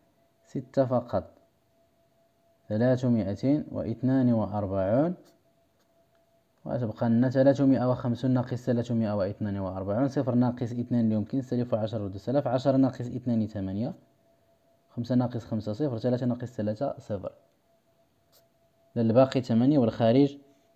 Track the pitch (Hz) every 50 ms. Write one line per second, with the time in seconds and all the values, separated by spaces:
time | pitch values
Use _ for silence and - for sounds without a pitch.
0 | _ _ _ _ _ _ _ _ _ _ - 143 123 - - 135 135 123 127 120
1 | 123 - - 95 - - - _ _ _ _ _ _ _ _ _ _ _ _ _
2 | _ _ _ _ _ _ _ _ _ _ _ _ _ _ 107 107 120 127 127 123
3 | 127 123 120 113 98 92 98 98 - 131 143 151 - - - 101 - 95 113 -
4 | - 127 131 135 131 123 120 110 107 95 101 104 101 95 95 98 95 95 110 131
5 | 151 175 180 - - - _ _ _ _ _ _ _ _ _ _ _ _ _ _
6 | _ _ _ _ _ _ _ _ _ _ _ _ _ - - 120 123 107 107 -
7 | 123 117 113 113 123 131 127 135 131 139 139 131 143 135 135 113 120 127 127 120
8 | - 123 120 117 - 127 127 127 123 - 131 120 - - 123 120 117 - 120 113
9 | 113 104 104 104 95 98 101 - 104 104 98 98 95 92 95 92 95 95 101 113
10 | 139 135 127 147 135 127 120 120 123 123 123 123 127 110 120 123 120 120 120 120
11 | 113 110 107 107 101 - - 135 127 - 123 120 123 120 - 110 107 104 110 110
12 | 101 98 95 98 - - 123 143 135 127 120 117 - 143 131 135 135 127 - -
13 | 120 123 127 123 - 127 120 113 110 104 - 104 95 95 95 101 113 147 - -
14 | _ _ _ _ _ _ _ _ _ _ _ _ _ _ _ _ _ _ _ 123
15 | 117 - 127 123 123 120 123 117 - - 117 110 104 107 107 107 151 143 120 110
16 | - 123 123 123 135 123 120 123 123 117 - - 107 107 107 - 139 143 - -
17 | - - 110 95 87 - - _ _ _ _ _ _ _ _ _ _ _ _ _
18 | _ _ _ _ _ _ _ _ _ _ _ _ _ _ _ _ _ _ _ 123
19 | 117 113 110 123 131 127 - 139 123 - 120 113 120 135 151 143 120 113 107 -
20 | 120 113 117 135 143 139 143 - - - _ _ _ _ _